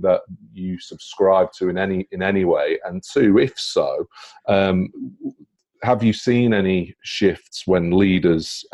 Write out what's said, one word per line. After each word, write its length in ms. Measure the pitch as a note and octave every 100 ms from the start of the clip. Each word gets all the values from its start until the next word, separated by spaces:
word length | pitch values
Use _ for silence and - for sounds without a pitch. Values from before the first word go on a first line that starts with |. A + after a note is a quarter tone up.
that 180 | F#2 F2+ - F#2 -
you 260 | F#2+ F#2 F2+
subscribe 720 | - E2+ - - F#2+ F#2+ F2+ -
to 120 | F#2
in 80 | F2+
any, 280 | G2 F#2 F#2+
in 100 | F#2
any 220 | F#2+ G2
way? 340 | F2 D#2+ D2+ D#2+
And 180 | F#2 F2+
two, 360 | - C#3 A2 G#2+
if 200 | C3+ -
so, 480 | - F2 C#2+ C2+ - - - - -
um, 440 | G2 G2 F#2 F#2 - C4 - D#4 - - _ _ -
have 200 | A#2 A#2+
you 80 | A2+
seen 400 | G#2 - A#2+ A#2+
any 420 | G#2 F#2+ F#2 E2 -
shifts 600 | - - G2 D#2+ _ - -
when 260 | F#2 E2+
leaders 720 | F#2 G2 F#2 F2 D#2+ D#2+ - -